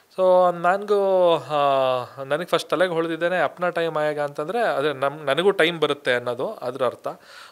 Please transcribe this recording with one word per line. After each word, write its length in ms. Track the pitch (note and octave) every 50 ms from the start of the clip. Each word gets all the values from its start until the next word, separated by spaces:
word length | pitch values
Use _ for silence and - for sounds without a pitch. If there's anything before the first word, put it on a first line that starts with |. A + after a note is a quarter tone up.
| _ _ _ -
So 380 | F#3 F#3 F3+ F3+ F3+ F3+ F3
ನನ್ಗೂ, 800 | E3+ E3+ F3 F#3 G3 G3+ G#3 G#3 G3+ G3 F#3+ F#3+ F#3 F3+ F3 E3+
ಆ, 880 | D3+ C3 B2+ D3+ D3 C#3+ C#3+ C#3 C3+ C3 C3 B2+ B2+ B2 A#2 - - C#3
ನನಗೆ 220 | C3+ C#3+ D#3 F3
ಫಸ್ಟ್ 240 | - - D#3+ - -
ತಲೆಗೆ 240 | - D3+ F3+ F#3 E3+
ಹೊಳ್ದಿದ್ದೇನೆ 460 | D#3+ E3 E3 E3 D#3+ E3+ E3+ F3+ F3+
ಅಪ್ನಾ 300 | D#3 C3+ - - F3 F3
ಟೈಮ್ 280 | E3+ E3+ E3 E3 D#3 D#3
ಆಯೇಗಾ 260 | D3+ D3+ D3+ D3 D3
ಅಂತಂದ್ರೆ, 360 | D3 C#3+ - D3+ D#3 F#3+ A#3+
ಅದೇ 340 | A#3 F#3 D3 C#3 C#3 D#3 C#3+
ನಮ್-, 320 | C3 C3 C#3+ C#3+ D#3 D#3
ನನಗೂ 260 | C#3 C3+ D3+ F3 G3+
ಟೈಮ್ 280 | F#3+ - D#3+ D#3+ F3 E3
ಬರುತ್ತೆ 340 | D3+ C#3+ C#3+ C#3+ - C3 B2+
ಅನ್ನೋದು 400 | B2 A#2+ B2 A#2+ A2+ C3+ G3 A3+
ಅದ್ರ 320 | - - B2 B2+ C3 C3
ಅರ್ಥ. 220 | A#2+ A2 - - C3+ D#3+ F#3+ - - - - - -